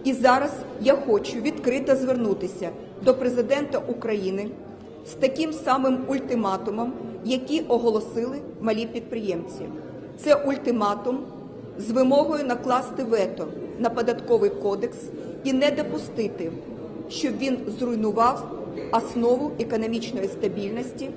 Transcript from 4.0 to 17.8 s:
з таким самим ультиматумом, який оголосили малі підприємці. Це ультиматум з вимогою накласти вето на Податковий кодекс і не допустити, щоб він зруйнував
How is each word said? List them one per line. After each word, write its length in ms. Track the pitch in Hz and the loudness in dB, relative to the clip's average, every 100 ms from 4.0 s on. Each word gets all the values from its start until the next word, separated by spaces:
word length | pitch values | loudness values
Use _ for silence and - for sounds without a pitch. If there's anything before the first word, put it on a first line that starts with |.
| 226 208 190 190 208 - - - - - - | -2 0 0 -2 -4 -8 -14 -16 -16 -16 -14
з 40 | |
таким 420 | - 262 262 320 | 0 0 2 -2
самим 440 | - - 262 262 254 - | -2 2 4 4 2 0
ультиматумом, 840 | 269 - 240 202 190 220 208 240 269 - - 220 | -2 0 0 0 0 -2 -2 -4 -4 -8 -8 -2
який 360 | 254 254 302 320 | -2 0 -2 2
оголосили 720 | 240 233 214 214 233 240 277 - - | 2 4 2 0 -4 -4 -4 -10 -4
малі 240 | 220 220 226 | 0 0 -2
підприємці. 760 | 233 - 226 202 170 170 - - - - - - - | -6 -6 -6 -2 -4 -4 -8 -10 -10 -12 -14 -14 -6
Це 120 | 302 285 | 4 6
ультиматум 840 | 285 277 - 240 208 208 240 262 - - - - - - | 6 0 2 2 2 0 -2 -4 -4 -12 -14 -14 -12 -10
з 140 | 214 | -2
вимогою 520 | 233 262 285 311 302 | 4 6 6 4 2
накласти 600 | 277 240 254 247 - - | 0 -2 2 2 0 -4
вето 440 | 247 226 190 - 156 - - - | 0 2 2 0 -6 -6 -8 -2
на 100 | 233 | 0
Податковий 600 | 233 233 233 - 233 202 | 2 0 0 4 4 4
кодекс 480 | - 208 196 240 - - - - - | 2 -2 0 -2 -6 -10 -10 -10 -4
і 100 | 269 | 0
не 180 | 262 285 | 4 4
допустити, 800 | 294 294 302 - - 208 - 165 165 - - - - - | 4 -2 -4 -6 -2 -4 -2 -6 -6 -10 -10 -10 -10 -8
щоб 280 | - 277 214 | -2 -2 0
він 200 | 269 254 - | 0 0 -2
зруйнував 720 | 214 | -2